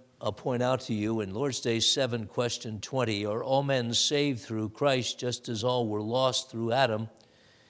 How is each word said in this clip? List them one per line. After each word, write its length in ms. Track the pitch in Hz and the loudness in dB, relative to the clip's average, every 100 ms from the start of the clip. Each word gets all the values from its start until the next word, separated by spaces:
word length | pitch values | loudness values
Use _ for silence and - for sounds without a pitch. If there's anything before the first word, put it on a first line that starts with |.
| - _ | -16 _
I'll 120 | 107 | -6
point 320 | 104 143 123 | -4 -2 0
out 160 | 123 127 | 2 0
to 120 | - | 0
you 280 | 110 104 113 | -2 0 0
in 120 | 101 | -2
Lord's 260 | 101 143 117 | -2 -2 -2
Day 200 | 123 113 | 0 2
seven, 460 | 107 147 127 117 104 | 2 2 0 -2 -4
question 540 | - 123 - 117 107 | -2 -2 -2 -6 -8
twenty, 460 | - 131 117 104 104 | -4 0 0 0 -2
"Are 180 | 110 | -2
all 180 | 123 135 | 2 2
men 320 | 139 135 117 | 4 2 2
saved 480 | 117 - 143 143 120 | 0 2 2 2 -2
through 280 | - 110 107 | -4 -4 -4
Christ 500 | - 143 131 113 - | 0 2 2 0 -4
just 280 | 123 117 - | -4 -4 -6
as 160 | 110 | -2
all 240 | 123 123 113 | 0 2 0
were 140 | 104 | -2
lost 480 | 107 123 131 123 - | 0 2 2 2 -4
through 220 | 113 113 | -4 0
Adam?" 380 | 123 127 110 113 - - _ - - | 2 2 2 -4 -10 -20 _ -20 -20